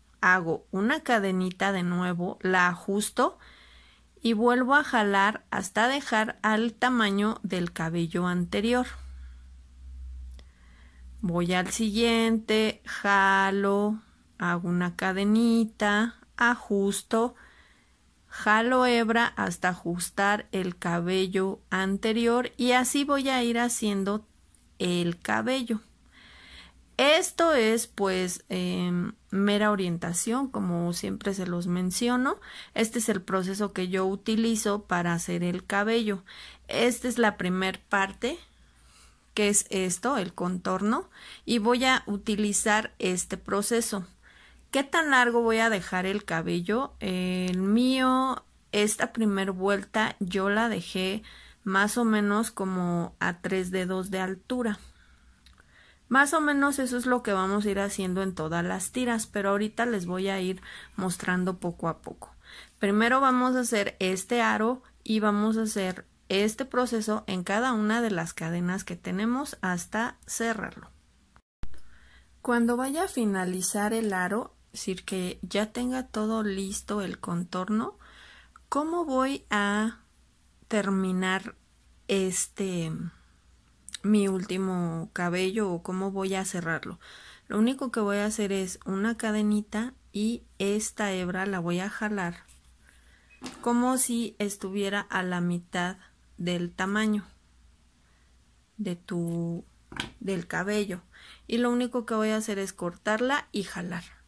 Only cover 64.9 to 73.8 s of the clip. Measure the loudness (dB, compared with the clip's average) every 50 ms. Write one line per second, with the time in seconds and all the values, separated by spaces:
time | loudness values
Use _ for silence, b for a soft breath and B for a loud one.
64.9 | b _ _ -2 0 2 2 2 2 2 2 2 2 0 0 -2 -2 -2 -2 -2
65.9 | -4 -6 -12 _ _ _ _ -2 0 2 2 2 0 -2 -6 -2 0 0 0 0
66.9 | 0 -2 0 0 -2 -2 -2 -4 -6 -4 -2 -2 0 0 0 0 0 2 2 2
67.9 | 2 2 0 0 0 -2 -4 -6 -6 -6 -6 -4 -2 -2 -2 -2 -2 -4 -6 -8
68.9 | -10 -10 -8 -6 -4 -2 0 0 0 -2 -4 -6 -8 -6 -4 -4 -4 -4 -4 -6
69.9 | -4 -4 -4 -4 -6 -10 -12 -10 -6 -4 -2 -2 -2 -4 -6 -10 -10 -14 -18 -20
70.9 | -20 _ _ _ _ _ _ _ _ -20 _ _ _ _ -4 -4 b b b b
71.9 | b b b b b b b b b _ -4 0 2 2 2 2 2 0 -2 -2
72.9 | -2 -2 -2 -2 -2 -2 0 0 0 0 -2 -2 -2 -2 -4 -2 -2 -2